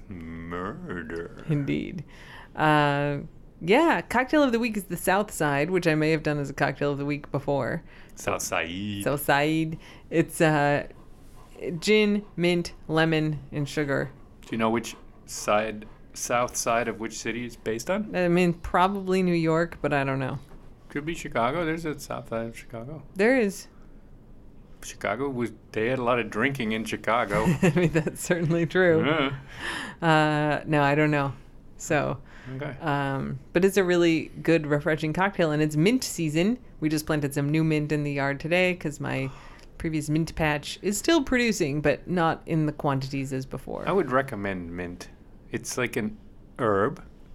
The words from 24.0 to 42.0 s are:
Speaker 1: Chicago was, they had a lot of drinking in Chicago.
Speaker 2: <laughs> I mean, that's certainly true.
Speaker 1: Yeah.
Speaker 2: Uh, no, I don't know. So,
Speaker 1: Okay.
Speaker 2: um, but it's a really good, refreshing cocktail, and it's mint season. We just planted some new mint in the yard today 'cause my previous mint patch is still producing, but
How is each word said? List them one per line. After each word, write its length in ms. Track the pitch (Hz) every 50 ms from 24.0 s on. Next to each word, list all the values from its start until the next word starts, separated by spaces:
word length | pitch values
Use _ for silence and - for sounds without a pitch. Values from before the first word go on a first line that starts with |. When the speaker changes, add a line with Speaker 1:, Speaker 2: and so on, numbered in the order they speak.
| - - - - - - - - - - - - - - - -
Speaker 1:
Chicago 460 | - - - - - 101 101 117 139 143
was, 240 | 135 120 120 107 104 - - - -
they 140 | 110 110 117
had 120 | 131 127
a 40 | 123
lot 140 | 117 123 120
of 120 | 113 104
drinking 420 | 101 104 117 139 135 135 120 107
in 140 | 110 110 110
Chicago. 580 | - - 101 - - 110 123 117 98 104 107 110
Speaker 2:
<laughs> 180 | 156 165 131
I 120 | - 180 147
mean, 160 | 175 180 160
that's 320 | - 160 151 - - - -
certainly 420 | - 180 170 175 147 170 170 170
true. 400 | - - 185 185 180 160 160 139
Speaker 1:
Yeah. 280 | 135 156 160 139 139 139 - - - - - - - - - - - - -
Speaker 2:
Uh, 600 | - 165 160 156 151 151 151 147 151 151 147 - -
no, 160 | - 151 147
I 140 | 143 139 143
don't 160 | 151 151 151
know. 220 | 147 147 139 139 131 - - - - - - - -
So, 440 | - - - 160 143 135 135 143 127 - - - - - 127 131
Speaker 1:
Okay. 180 | 135 147 151 139 143
Speaker 2:
um, 580 | - 160 143 143 139 139 139 135 143 143 143 131 - -
but 140 | - 175 180
it's 100 | 196 185
a 80 | 202 190
really 480 | 175 180 175 175 170 165 156 - - - 156
good, 240 | 147 - 160 165 156
refreshing 460 | 143 151 147 147 170 156 139 156 156
cocktail, 400 | 151 170 185 202 196 - 175 156
and 100 | 151 147
it's 140 | 151 156 151
mint 300 | 151 160 202 247 262 -
season. 520 | - - - 165 151 143 160 175 208 240 - - - - -
We 80 | 156 156
just 180 | 156 151 151
planted 280 | - 160 151 143 139 135
some 160 | 151 139 143
new 160 | 151 156 160
mint 260 | 160 156 151 151 147
in 140 | 156 147 147
the 80 | 147 143
yard 260 | 139 139 139 139 139
today 340 | - 156 170 180 185 180 180
'cause 260 | 180 - 160 143 -
my 280 | 139 127 127 131 135 135 - - - - - - - - - -
previous 320 | - 165 156 156 139 143
mint 240 | 147 156 165 156 -
patch 440 | - 165 151 151 147 143 - - -
is 160 | - 185 208 -
still 240 | - - 330 330
producing, 600 | 269 - 262 247 240 233 214 - 175 143 135 151
but 260 | 147 151 135 -